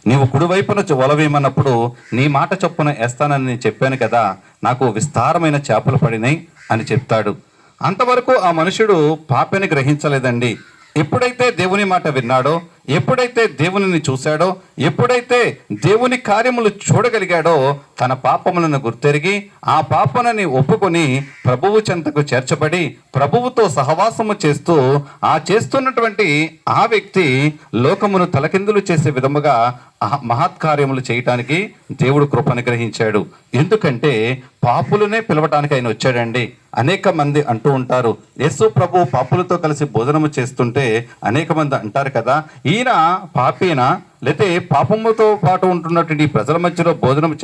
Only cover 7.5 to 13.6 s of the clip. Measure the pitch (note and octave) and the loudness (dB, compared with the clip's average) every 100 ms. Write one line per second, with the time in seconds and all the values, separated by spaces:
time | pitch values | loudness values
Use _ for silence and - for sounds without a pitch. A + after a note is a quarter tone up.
7.5 | _ _ - C3+ G3 B3 B3 B3 B3+ F3+ | _ _ -6 -4 0 0 2 2 2 2
8.5 | E3 E3 - A3 F3 D3+ D#3 - B2+ D#3 | 0 0 0 2 4 2 0 -2 -2 0
9.5 | G3 F#3+ D3 C3 D3 D3+ C#3 B2+ A#2 A#2+ | -2 0 0 0 0 0 -2 -2 -2 -2
10.5 | G2 - - - D3+ - B3 B3 B3 B3 | -4 -12 -20 -6 -4 -2 0 -2 0 -2
11.5 | E3+ F#3 G3 G3 F3+ E3+ C3+ A#2+ C3 C3 | 0 0 0 0 0 0 -2 0 0 2
12.5 | E3+ E3+ _ - C#3 C3+ B3 B3 A3+ A3 | -2 -6 _ -4 -2 0 0 0 0 0
13.5 | C#3 | 0